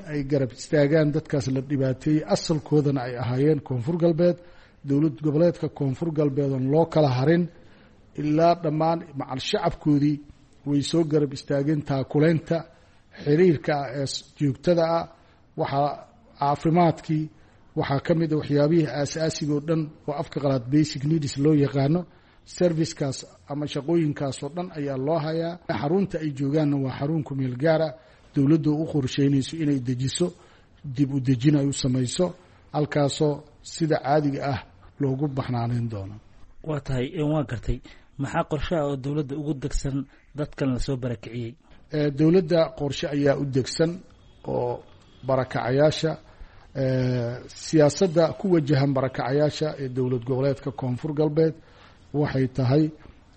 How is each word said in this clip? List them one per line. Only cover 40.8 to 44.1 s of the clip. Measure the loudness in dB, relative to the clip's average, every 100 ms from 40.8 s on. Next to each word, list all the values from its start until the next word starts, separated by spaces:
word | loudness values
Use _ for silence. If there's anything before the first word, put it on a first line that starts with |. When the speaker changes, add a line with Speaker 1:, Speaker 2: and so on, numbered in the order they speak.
| -2 -4
Speaker 2:
barakiciyey? | -4 -8 -10 -10 -10 -12 _ -20 -6
Speaker 1:
Ee, | -2 0
dowladda | 2 4 4 4 2 2 -2
qorshe | -4 -4 -4
ayaa | 2 2 2
u | 0
degsan | 0 0 0 -2 -2 -14